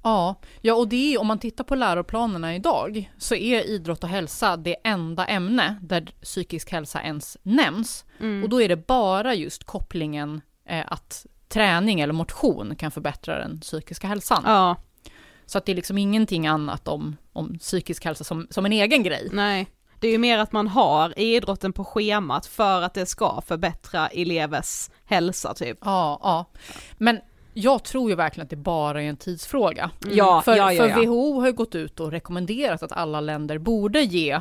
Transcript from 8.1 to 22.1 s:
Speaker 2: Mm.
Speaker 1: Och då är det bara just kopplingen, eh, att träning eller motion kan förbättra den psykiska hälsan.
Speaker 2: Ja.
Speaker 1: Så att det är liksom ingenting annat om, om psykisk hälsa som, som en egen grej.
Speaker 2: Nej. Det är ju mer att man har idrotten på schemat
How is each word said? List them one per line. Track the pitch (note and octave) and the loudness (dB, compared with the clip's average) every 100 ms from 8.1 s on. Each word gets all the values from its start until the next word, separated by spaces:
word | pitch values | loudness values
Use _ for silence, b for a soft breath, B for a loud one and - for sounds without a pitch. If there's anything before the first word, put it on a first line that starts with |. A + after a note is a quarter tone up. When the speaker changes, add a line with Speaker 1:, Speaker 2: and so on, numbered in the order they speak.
| b | b
Speaker 2:
Mm. | A3 G3+ | -4 -2
Speaker 1:
Och | G#3 | 0
då | B3 | 2
är | G#3+ | 4
det | E3+ D#3+ | 2 2
bara | B3+ G3+ F#3+ A#3 A3+ | 2 4 2 0 -2
just | D#3+ - | -4 -10
kopplingen, | - G3 - F3 D#3 D3 D3 D3+ - _ - | -12 -8 -6 -4 -4 -4 -6 -10 -14 _ -8
eh, | E3 - | -8 -6
att | - _ - - _ _ | -10 _ -18 -18 _ _
träning | A3 G#3 E3+ G#3 F#3+ | 2 4 4 2 2
eller | D3 | 0
motion | D#3+ E3 - C#4 E3+ G#2 - | 0 -4 0 2 2 -4 -6
kan | D#3 | -8
förbättra | - D3 - - D3 | -6 -8 -8 -8 -6
den | - D#3 | -6 -10
psykiska | - D#3 - F3 F#3+ | -10 -10 -10 -10 -6
hälsan. | G3+ - G#3 G3 | -6 0 2 4
Speaker 2:
Ja. | G#3+ F#3 F3 - _ b b b b b | 4 4 2 -8 _ b b b b b
Speaker 1:
Så | G3+ | -4
att | F#3+ | -2
det | |
är | F3+ | -4
liksom | - G3 | -2 0
ingenting | G3 G#3+ A3 F3 D#3 | 2 2 2 2 2
annat | D#3 D3 - - | 0 -2 -6 -6
om, | D3+ D3+ D3 - | -6 -6 -10 -12
om | - D#3 E3 | -10 -8 -8
psykisk | - F#3 - E3+ E3+ | -4 -4 -4 -6 -6
hälsa | D#3 | -8
som, | - D#3+ E3 | -8 -8 -6
som | - F#3+ | -4 0
en | |
egen | G#3+ G#3 D4 | 2 4 4
grej. | F#3 C#3+ - | 4 -2 -4
Speaker 2:
Nej. | F#3+ G#3 G3 F#3+ _ _ - | -2 0 0 -4 _ _ -4
Det | A3+ | 2
är | |
ju | A3+ | 4
mer | A#3+ A3+ | 4 4
att | G#3+ | 2
man | A3 G#3+ | 0 2
har | G#3 F#3 D3+ E3 - | 4 4 4 2 0
idrotten | A3+ A#3 A#3 F#3+ F#3+ | 2 2 2 -4 -4
på | F#3+ F#3+ | -6 -4
schemat | A3+ G#3+ | -2 0